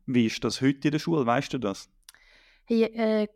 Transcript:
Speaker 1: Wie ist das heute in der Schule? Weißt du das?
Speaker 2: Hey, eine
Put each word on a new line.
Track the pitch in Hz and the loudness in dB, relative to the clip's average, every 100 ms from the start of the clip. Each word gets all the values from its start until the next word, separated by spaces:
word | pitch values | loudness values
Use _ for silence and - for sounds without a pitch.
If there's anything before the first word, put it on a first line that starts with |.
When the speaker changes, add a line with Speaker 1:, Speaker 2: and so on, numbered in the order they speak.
| - | 0
Speaker 1:
Wie | 123 110 | 2 2
ist | - | 0
das | 117 - | -4 0
heute | 135 139 151 | 0 0 -2
in | |
der | 151 | -2
Schule? | 170 160 117 | 0 0 2
Weißt | 127 - | 0 -2
du | 135 | -4
das? | 104 98 - _ - - _ _ _ _ - | -4 -6 -12 _ -20 -20 _ _ _ _ -2
Speaker 2:
Hey, | 226 220 | 0 0
eine | 226 220 214 208 | 0 0 0 -2